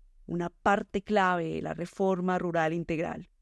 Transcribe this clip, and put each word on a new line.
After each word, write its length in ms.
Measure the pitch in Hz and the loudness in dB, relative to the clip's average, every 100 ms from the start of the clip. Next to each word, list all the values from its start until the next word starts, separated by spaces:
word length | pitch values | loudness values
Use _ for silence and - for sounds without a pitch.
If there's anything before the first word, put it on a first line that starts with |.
| - - - | -20 -20 -8
una 220 | 170 175 | -4 -4
parte 540 | - 208 202 220 202 | 0 2 2 2 -6
clave 520 | - 208 185 180 165 | 0 2 4 2 -2
de 80 | 160 | -4
la 120 | 160 | -6
reforma 640 | 156 175 - 190 185 180 180 | -6 -8 -2 0 0 0 0
rural 340 | 175 165 160 | 0 0 0
integral. 560 | 170 165 160 165 - 180 _ | 0 -4 -4 -4 -6 -12 _